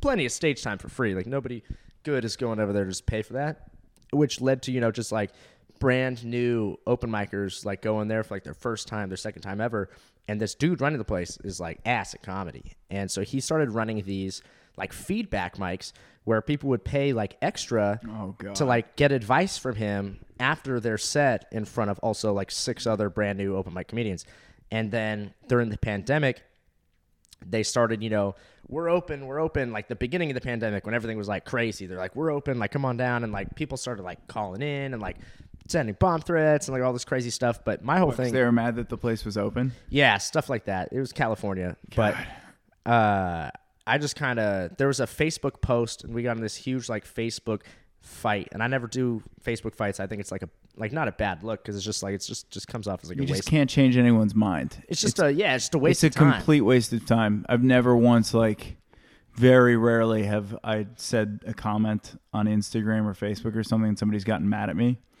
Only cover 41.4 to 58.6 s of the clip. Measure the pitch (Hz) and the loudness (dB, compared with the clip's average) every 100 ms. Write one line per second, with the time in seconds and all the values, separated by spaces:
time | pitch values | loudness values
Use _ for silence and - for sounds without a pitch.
41.4 | 104 92 90 87 - - 107 - - - | -4 -4 -4 -8 -6 0 0 0 -6 -14
42.4 | - _ _ _ 117 117 107 101 90 85 | -20 _ _ _ 2 4 4 2 0 -4
43.4 | 73 - _ _ - 135 147 - 143 117 | -6 -12 _ _ -2 0 0 -4 -4 0
44.4 | 107 98 87 - 139 131 120 - 160 - | 0 0 -4 0 0 0 -2 -2 -2 -2
45.4 | 143 - - 120 117 - - 117 120 113 | -4 -4 0 2 0 -6 -8 -4 -2 -2
46.4 | 110 - - 131 117 107 - - 117 - | -4 -6 -4 -4 -4 -6 -8 -6 -6 -4
47.4 | - 110 - - _ _ - - - 104 | -4 -4 -6 -20 _ _ -20 -6 -2 -2
48.4 | 78 - 117 131 117 131 127 113 - - | -4 -4 -2 -2 -2 -2 -2 -2 -8 -10
49.4 | - 113 113 - 104 - 98 104 98 95 | -6 -4 -6 -4 -4 -4 -6 -8 -8 -10
50.4 | 92 - _ - 107 151 127 - 104 85 | -10 -14 _ -10 -6 -4 -4 -2 -4 -4
51.4 | 107 107 - 101 98 104 101 98 - - | -6 -8 -6 -8 -6 -6 -6 -6 -8 -12
52.4 | - 107 - 120 101 92 82 90 139 143 | -12 -14 -10 -8 -6 -8 -8 -4 -2 -2
53.4 | - 151 139 - 131 127 120 117 107 107 | 2 2 4 6 6 8 8 8 6 4
54.4 | 98 80 65 - - - 208 - 151 147 | 2 0 -4 -8 -8 -2 0 4 4 4
55.4 | 202 127 - 160 147 - 160 - 147 110 | 2 2 0 2 4 6 4 6 6 6
56.4 | - 151 107 127 110 117 - 113 107 104 | 4 6 6 6 4 -2 2 4 4 2
57.4 | - 120 127 127 123 120 120 117 110 117 | 2 2 6 6 6 6 8 6 6 4
58.4 | 113 104 | 4 2